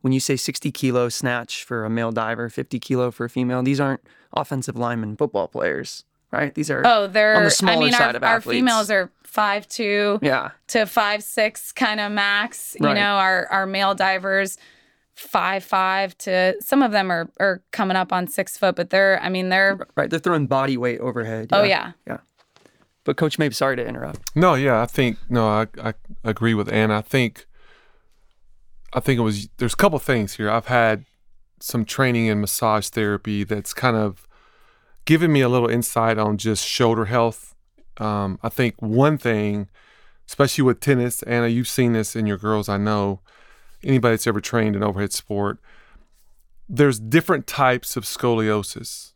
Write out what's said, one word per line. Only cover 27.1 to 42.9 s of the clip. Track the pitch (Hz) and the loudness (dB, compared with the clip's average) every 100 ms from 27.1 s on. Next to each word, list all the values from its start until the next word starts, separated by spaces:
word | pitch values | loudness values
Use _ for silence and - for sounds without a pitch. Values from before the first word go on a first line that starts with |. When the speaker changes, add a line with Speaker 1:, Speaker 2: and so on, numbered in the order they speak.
| 135 120 - - - - - _ _ _ _ _ _ - - - - - | 0 0 -4 -20 -20 -20 -20 _ _ _ _ _ _ -20 -20 -20 -20 -8
Speaker 3:
I | 131 | -4
think | - 123 | 0 2
it | |
was, | 113 101 104 - | 2 0 -6 -4
there's | 120 | -2
a | - | 4
couple | 202 151 | 4 4
things | - 123 101 - | 0 0 -2 -4
here. | 107 | -2
I've | 113 - | -2 2
had | 123 113 107 - _ _ - _ _ | 2 4 2 -4 _ _ -20 _ _
some | - 120 107 | -4 -4 -2
training | - 131 120 113 | 0 2 2 2
in | 104 | 0
massage | 104 - 113 107 - | -2 -2 0 0 -2
therapy | - 104 101 - 104 | -2 -2 -2 -2 -4
that's | 98 104 - | -2 -4 -6
kind | - 127 113 | -2 0 2
of | 104 90 - _ _ _ _ _ _ - - | 0 -4 -20 _ _ _ _ _ _ -12 2
given | 160 170 | 4 6
me | 143 | 4
a | 127 | 4
little | 123 117 | 2 2
insight | 117 120 120 113 110 | 0 0 0 0 2
on | 107 104 | 0 0
just | 110 104 - | 0 -2 -2
shoulder | - 120 113 104 | 2 2 2 0
health. | 120 117 - - - _ _ - - | 2 0 -2 -18 -20 _ _ -20 -8
Um, | 107 104 98 92 | -4 -2 -4 -6
I | 113 | -6
think | - 120 - | -2 -2 -2
one | 110 113 143 151 | 0 4 4 4
thing, | 120 110 104 104 98 _ _ _ - - - | 0 0 0 -4 -6 _ _ _ -20 -20 -18
especially | - 139 - | 0 2 4
with | 127 117 | 2 2
tennis, | - 131 120 - | 2 2 0 -4
Anna, | - 120 120 | -2 0 2
you've | 117 123 | 0 -2
seen | - 123 | 0 2
this | 113 104 113 | 2 -2 -2
in | 107 | -2
your | 98 | -2
girls, | 104 107 104 | 0 -2 0
I | 101 | -2
know, | 104 | 0